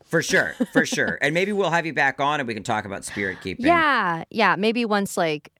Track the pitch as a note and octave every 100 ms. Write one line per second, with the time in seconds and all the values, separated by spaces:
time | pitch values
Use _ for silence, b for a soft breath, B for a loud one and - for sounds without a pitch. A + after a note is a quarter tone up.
0 | _ E3 - F3+ F#2+ - - - - -
1 | G#2+ - C#3+ E3 G3 G3+ F3+ E3+ D#3+ C#3
2 | C#3 C3 C#3+ D3+ B2 G#2+ F#2+ G#2+ G2+ F#2+
3 | - G#2 G2 F2 F#2 - B3+ E4+ D#4 B3+
4 | F#3 E3 - A3 G3+ D#3+ G#3+ A#3 A#3 G#3
5 | G3 - E3 D3+ -